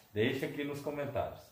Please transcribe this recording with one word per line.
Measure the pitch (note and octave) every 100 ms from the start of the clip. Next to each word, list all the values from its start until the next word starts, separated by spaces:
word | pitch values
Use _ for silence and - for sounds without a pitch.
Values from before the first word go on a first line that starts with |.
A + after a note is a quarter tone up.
| -
Deixa | G2+ A#2+ C#3 D#3
aqui | C#3
nos | C#3+ C#3+
comentários. | D3+ C#3+ C3+ - E2 - -